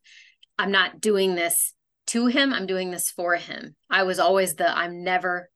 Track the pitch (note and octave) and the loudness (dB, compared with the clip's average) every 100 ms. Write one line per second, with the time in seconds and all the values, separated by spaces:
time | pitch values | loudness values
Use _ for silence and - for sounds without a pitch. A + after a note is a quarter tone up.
0 | _ - - _ _ - F#3+ G3 F3+ - | _ -20 -20 _ _ -4 2 2 2 0
1 | G#3+ G3 F#3+ F3 E3+ - - - _ _ | 0 2 2 0 -2 -2 -4 -6 _ _
2 | - A#3 B3 C4+ C#4 A#3 F#3+ F#3 F#3 E3+ | -4 0 2 2 2 0 -2 -4 -4 -6
3 | - - F3 E3+ E3+ - D3 - _ F3+ | -6 -4 -2 -2 -2 -12 -14 -20 _ 0
4 | F#3+ F3+ E3+ F#3+ F#3 D#3 E3+ E3+ F3 F3 | 0 2 4 4 2 0 0 0 -4 -6
5 | F3+ F3+ F3+ F3+ F3+ | -2 -2 0 -4 -8